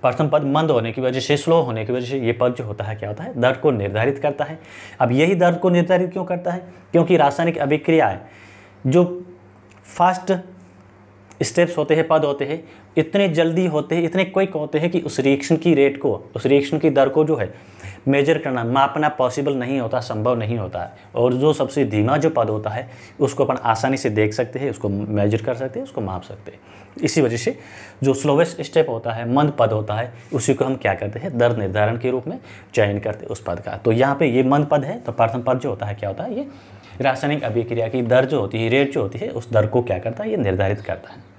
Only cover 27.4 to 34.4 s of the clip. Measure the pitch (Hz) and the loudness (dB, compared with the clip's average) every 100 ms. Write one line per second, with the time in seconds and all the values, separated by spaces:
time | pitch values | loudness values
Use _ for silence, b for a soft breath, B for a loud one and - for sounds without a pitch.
27.4 | 226 - B B B B 135 135 147 143 | -4 -6 B B B B 0 2 2 2
28.4 | 170 - 147 165 156 113 - 113 120 131 | 2 -2 -2 2 2 0 -6 -6 0 2
29.4 | 147 143 113 110 107 107 123 B B 135 | 2 2 2 2 -2 -4 -6 B B -4
30.4 | 120 131 131 131 - 95 104 113 170 120 | 0 0 0 0 -2 -2 -4 -8 -8 0
31.4 | 120 117 98 101 107 120 127 131 123 247 | 2 2 -2 0 0 0 -2 -4 -6 -12
32.4 | B B B - 104 101 107 101 - 98 | B B B 0 2 0 -4 -8 -8 -10
33.4 | - 87 - 98 123 113 131 139 156 120 | -6 -8 -8 -4 0 2 2 2 2 4